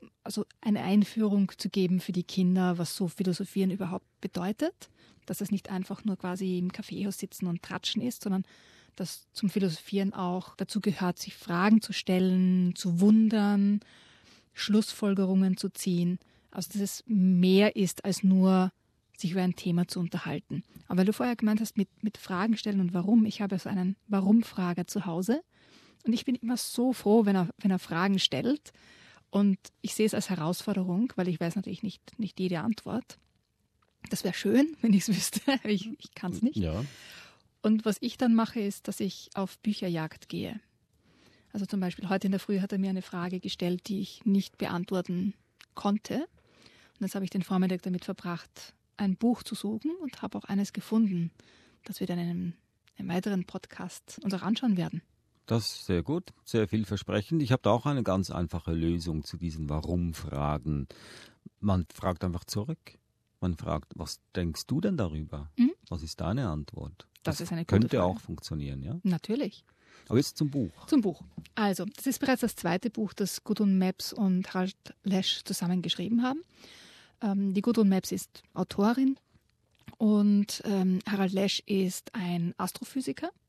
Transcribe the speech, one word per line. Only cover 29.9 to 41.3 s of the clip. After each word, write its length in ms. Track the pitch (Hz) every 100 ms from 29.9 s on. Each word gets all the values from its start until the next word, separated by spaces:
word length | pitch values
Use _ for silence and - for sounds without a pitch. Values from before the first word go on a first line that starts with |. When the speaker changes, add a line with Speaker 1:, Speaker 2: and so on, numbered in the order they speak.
Speaker 1:
sehe 120 | - 214
es 80 |
als 160 | 214 -
Herausforderung, 840 | 175 156 180 - 196 180 180 247 -
weil 120 | 180
ich 120 | 160
weiß 160 | 170 196
natürlich 260 | 196 185
nicht, 360 | 208 - - -
nicht 200 | 202 -
jede 200 | 185 170
Antwort. 580 | 226 214 - 233 - - _ _ _ _ _ _ _ _ -
Das 120 | -
wär 80 | 190
schön, 440 | - 196 233 302 302
<laughs> 20 |
wenn 120 | 226
ich's 160 | 196 -
wüsste. 320 | 175 - - - 262
Ich, 260 | 214 202 220 -
ich 160 | -
kann's 280 | - 180 180
nicht. 140 | 233 113
Speaker 2:
Ja. 280 | 82 90 139 - - - - _ _ _
Speaker 1:
Und 220 | 214 220
was 120 | 220 202
ich 160 | 240 -
dann 160 | 247
mache, 260 | 226 220 233
ist, 260 | 202 - -
dass 120 | -
ich 300 | 196 - -
auf 240 | - 190 -
Bücherjagd 720 | 214 208 185 170 156 - -
gehe. 320 | 170 - 220 _ _ _ _ _ _ _